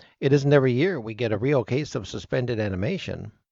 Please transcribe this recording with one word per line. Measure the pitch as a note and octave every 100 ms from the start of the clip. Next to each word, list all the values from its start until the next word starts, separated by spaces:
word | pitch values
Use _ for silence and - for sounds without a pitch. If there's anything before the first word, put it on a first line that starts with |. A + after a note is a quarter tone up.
| - _
It | C#3+
isn't | C#3+ C#3
every | C#3+ C3
year | B2 F3 E3+
we | A2
get | G#2+ A#2
a | G#2
real | B2 D3
case | A2 B2+ D3+ C3
of | F#2+
suspended | G#2 - C3+ B2 A2+
animation. | G#2+ F#2+ G#2 F#3 - F2 G2 - _